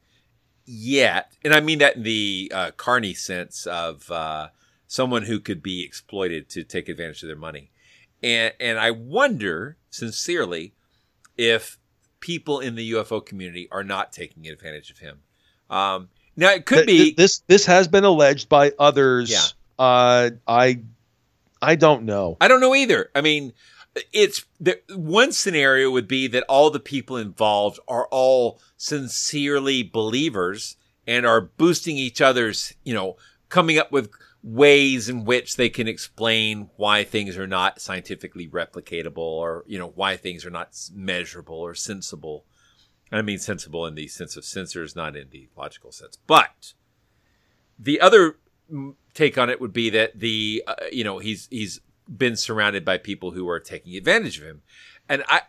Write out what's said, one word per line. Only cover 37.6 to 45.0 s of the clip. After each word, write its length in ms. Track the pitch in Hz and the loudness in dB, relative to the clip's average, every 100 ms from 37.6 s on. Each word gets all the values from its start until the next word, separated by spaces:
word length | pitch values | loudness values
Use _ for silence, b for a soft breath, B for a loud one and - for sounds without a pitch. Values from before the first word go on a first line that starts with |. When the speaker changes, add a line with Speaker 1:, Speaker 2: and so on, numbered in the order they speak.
| 95 - | -2 -4
Speaker 1:
scientifically 640 | - 92 - 95 90 90 82 | -10 -10 -10 -14 -14 -16 -10
replicatable, 720 | 85 82 90 - 82 80 80 | -8 -8 -12 -12 -10 -10 -8
or, 440 | 82 80 85 82 - | -8 -6 -6 -8 -12
you 120 | 95 | -12
know, 140 | 87 80 | -12 -6
why 220 | 98 92 | -4 -4
things 280 | 95 87 90 | -8 -12 -14
are 40 | |
not 180 | 82 85 | -14 -14
s-, 240 | - - | -16 -20
measurable 600 | 98 95 90 - 87 78 80 | -12 -6 -6 -8 -14 -16 -12
or 180 | 85 | -12
sensible. 720 | 82 - 98 - 85 80 76 _ _ _ _ _ _ - | -10 -12 -12 -14 -14 -14 -14 _ _ _ _ _ _ -10
And 100 | 107 | -6
I 20 | |
mean 180 | 104 92 | -6 -6
sensible 460 | - 92 76 82 82 | -8 -10 -8 -8 -8
in 100 | 78 | -10
the 140 | 73 | -16
sense 260 | - 85 - | -14 -16 -16
of 80 | |
sensors, 540 | - 98 87 87 80 | -14 -12 -12 -12 -12
not 180 | 82 | -10